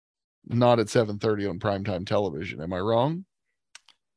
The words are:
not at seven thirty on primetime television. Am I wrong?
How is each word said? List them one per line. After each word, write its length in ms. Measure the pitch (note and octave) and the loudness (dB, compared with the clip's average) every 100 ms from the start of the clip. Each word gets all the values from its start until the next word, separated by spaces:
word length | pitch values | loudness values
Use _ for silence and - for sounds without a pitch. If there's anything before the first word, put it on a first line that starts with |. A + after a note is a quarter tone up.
| _ _ _ _ - | _ _ _ _ -4
not 320 | A#2 B2 A#2 | 2 4 4
at 100 | G#2+ | 4
seven 300 | B2+ G#2+ G#2 | 2 0 0
thirty 260 | A2+ G#2 G2 | -2 0 -2
on 140 | F2+ | -2
primetime 460 | G#2+ G2 G2 F#2 G2+ | -2 -2 -2 -6 -2
television. 560 | G#2 G2 D2 F#2 A#1+ | 0 0 -4 -8 -8
Am 120 | E2 | -6
I 60 | F#2 | -4
wrong? 460 | G#2 A#2 C#3 E3+ F#3+ _ _ _ _ - _ _ _ | 0 2 2 -2 -10 _ _ _ _ -20 _ _ _